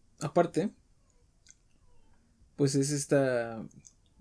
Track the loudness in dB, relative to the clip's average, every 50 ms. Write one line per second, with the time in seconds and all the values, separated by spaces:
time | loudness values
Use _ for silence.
0 | _ _ _ -10 -8 0 2 2 2 2 0 -2 -2 -2 -4 _ _ _ _ _
1 | _ _ _ _ _ _ _ _ _ -20 -20 _ _ _ _ _ _ _ -20 -20
2 | -20 _ -20 _ _ _ _ _ _ _ _ 0 0 2 2 0 0 0 -2 -4
3 | 0 2 2 2 4 2 0 -2 -2 -6 -8 -12 -12 -14 -16 -20 -20 -20 -20 _
4 | _ _ _ -8